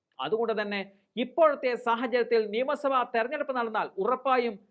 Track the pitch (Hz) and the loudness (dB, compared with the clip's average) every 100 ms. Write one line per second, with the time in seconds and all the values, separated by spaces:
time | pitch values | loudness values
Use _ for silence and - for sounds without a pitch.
0 | _ - 135 220 226 214 202 202 190 - | _ -8 -4 -2 0 -2 -2 -4 -6 -14
1 | _ 214 254 339 311 285 254 240 240 226 | _ -6 -2 4 4 4 -2 -2 0 0
2 | 247 240 233 233 214 214 269 285 277 262 | 0 0 2 2 2 -2 -2 -2 0 0
3 | 240 226 240 294 285 254 226 214 156 - | 0 0 -2 -2 -4 -2 -2 -2 -4 -2
4 | 202 254 269 254 240 202 - | 0 0 2 2 2 -4 -12